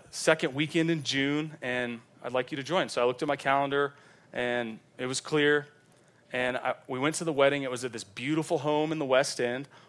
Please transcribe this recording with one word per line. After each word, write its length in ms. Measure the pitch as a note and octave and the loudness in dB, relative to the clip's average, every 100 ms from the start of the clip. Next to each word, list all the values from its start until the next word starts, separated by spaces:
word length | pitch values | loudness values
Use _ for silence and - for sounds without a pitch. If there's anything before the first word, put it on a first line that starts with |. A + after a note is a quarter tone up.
| - | -12
second 440 | - - D#3+ D#3+ | 0 2 4 2
weekend 360 | C3 D#3 E3 D#3+ | -2 0 0 0
in 120 | E3 | 0
June, 540 | B2 C#3 C#3 D3 D#3 D3 | -2 0 0 0 -4 -6
and 400 | B2+ B2 A#2+ A#2 - - | -4 -4 -4 -6 -14 -14
I'd 100 | B2+ | -4
like 180 | B2+ B2+ | -2 -2
you 60 | C#3 | -6
to 60 | |
join." 260 | C3+ F3+ B2+ | -2 0 0
So 140 | - | 2
I 40 | F3 | 2
looked 160 | - | 2
at 60 | D3+ | -2
my 80 | C#3+ | -2
calendar, 580 | C#3 C#3 C#3 C#3+ C#3+ - - - - | 2 2 2 0 0 -4 -20 -20 -10
and 460 | - B2 B2 A#2 A2 - - | -4 -2 -2 -4 -8 -16 -8
it 80 | B2+ | -6
was 140 | C3+ | -4
clear. 460 | - D3+ D3 D3 C#3+ - _ _ _ _ _ | 0 2 4 4 0 -12 _ _ _ _ _
And 280 | B2+ B2+ B2 | -4 -2 -2
I, 160 | B2+ - - | -4 -4 -6
we 120 | B2+ | -2
went 160 | C#3+ | 0
to 100 | D#3+ | 0
the 80 | E3 | 0
wedding. 300 | C#3 C#3 C#3+ | 4 4 4
It 80 | C3+ | -2
was 160 | B2 B2+ | -4 -6
at 60 | |
this 100 | A2+ | -8
beautiful 540 | - - B2+ D#3 D#3 D#3+ | -12 -8 -2 -2 0 -2
home 340 | D3 D3+ D#3 | 0 0 0
in 60 | D#3 | -2
the 80 | C#3 | 4
West 340 | B2+ C#3+ - | 4 4 0
End, 260 | A#2+ B2+ C#3 - | -2 -2 -8 -18